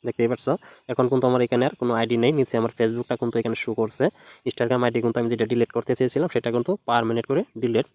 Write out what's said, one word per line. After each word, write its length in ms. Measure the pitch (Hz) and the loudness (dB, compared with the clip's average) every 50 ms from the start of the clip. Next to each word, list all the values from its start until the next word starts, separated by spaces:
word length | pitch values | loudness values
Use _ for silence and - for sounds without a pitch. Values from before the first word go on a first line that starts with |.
| - | -6
দেখতেই 240 | 123 - - 117 117 | -6 -2 0 0 0
পাচ্ছ 140 | 127 - - 127 151 - - - - - _ - | 0 -2 0 -2 -2 -2 -4 -18 -20 -20 _ -6
এখন 120 | 120 - 127 123 | 0 0 2 2
কিন্তু 140 | 135 127 123 123 | 2 2 2 2
আমার 100 | 127 127 123 | 4 2 2
এখানে 180 | 117 127 120 127 143 | 2 2 2 2 0
আর 60 | - _ | -2 _
কোনো 120 | 123 120 117 113 | -2 -2 0 0
আইডি 160 | 117 113 120 117 | 0 0 2 2
নেই। 100 | 117 131 156 147 | 4 2 4 2
নিচে 160 | 127 - - 117 | 0 0 0 0
আমার 120 | 113 113 - - | 0 -2 0 0
Facebook-টা 360 | 120 110 113 120 120 - 123 - | 0 0 0 -4 -4 -4 -4 -4
কিন্তু 160 | 123 117 - 117 | -4 -2 -2 -2
এখানে 160 | 113 117 113 - - | -2 -2 -4 -4 -6
শো 60 | - 110 117 | -6 -2 -2
করছে। 240 | 113 110 - - 135 190 - - - - - - _ 127 | -2 -4 0 0 0 0 0 -4 -20 -20 -20 -8 _ -8
Instagram 320 | - - 123 113 127 123 123 | -2 -2 0 0 2 2 2
আইডি 120 | 120 117 120 113 | 2 0 0 0
কিন্তু 120 | 117 113 123 | 0 0 0
আমি 80 | 117 117 | -2 -2
যেটা 140 | 120 113 113 110 | 0 -2 -2 0
ডিলিট 180 | 113 117 117 _ - | 2 0 0 _ -2
করতে 160 | 120 - - 127 - | -4 -2 -2 0 0
চেয়েছিলাম 300 | 131 123 - 135 170 175 - | 0 0 0 -2 -2 0 -2
সেটা 140 | 120 - - 117 | -2 -2 0 -2
কিন্তু 180 | 120 123 - 190 - _ - | -2 -2 -2 -4 -4 _ 0
পার্মানেন্ট 380 | 120 117 117 113 117 117 113 - | 0 0 2 0 -2 -2 -2 -2
করে 120 | 135 160 226 _ _ 113 | -2 -2 -2 _ _ -4
ডিলিট 240 | 123 117 113 110 - _ | -4 0 0 0 0 _